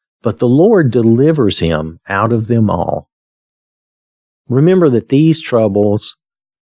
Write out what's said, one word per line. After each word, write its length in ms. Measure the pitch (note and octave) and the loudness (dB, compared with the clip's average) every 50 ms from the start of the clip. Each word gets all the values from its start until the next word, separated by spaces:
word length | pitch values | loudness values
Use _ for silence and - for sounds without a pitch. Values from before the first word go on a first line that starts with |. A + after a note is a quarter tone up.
| _ _ _ _ | _ _ _ _
but 180 | _ A2+ G2+ - | _ -8 -4 -2
the 80 | B2+ A#2+ | -2 0
Lord 440 | B2+ D3 E3+ A3 A#3 F#3+ D#3 B2+ | 2 2 2 2 2 2 0 0
delivers 680 | G#2+ B2 A2+ A2+ A2+ A#2+ C3+ D#3 E3 D3+ A#2+ G2 - - | 0 0 2 2 2 2 2 0 0 0 0 -2 -2 -2
him 400 | - E2 E2 D2+ D#2 D#2+ E2 - _ - | -2 -2 -2 -4 -6 -8 -12 -18 _ -8
out 240 | G2+ G2 G#2+ A2+ | -4 -4 -2 -2
of 160 | A#2+ A2+ A2 A#2+ | -2 -4 -2 -2
them 220 | A#2+ A#2 A2 G2 | -2 0 0 0
all." 400 | F2+ F2 F2 - - - - _ _ _ _ _ _ _ _ _ _ _ _ _ _ _ _ _ _ _ _ _ _ _ _ _ _ _ _ - | -2 -4 -4 -6 -6 -8 -10 _ _ _ _ _ _ _ _ _ _ _ _ _ _ _ _ _ _ _ _ _ _ _ _ _ _ _ _ -4
Remember 420 | B2 C3 D3+ F3 F#3+ F#3 F3 C#3+ | 0 2 2 2 2 2 2 2
that 200 | B2 A2 - - | 2 0 -2 0
these 320 | C3+ C#3 D#3 D#3+ D#3 - | 0 2 2 2 0 0
troubles 720 | - - B2 A2+ A2 G#2 G2 G#2 G#2 G#2 G#2 G#2+ - - - _ _ _ _ _ _ _ _ _ | -4 -2 -2 0 0 0 0 0 0 0 0 -2 -4 -8 -12 _ _ _ _ _ _ _ _ _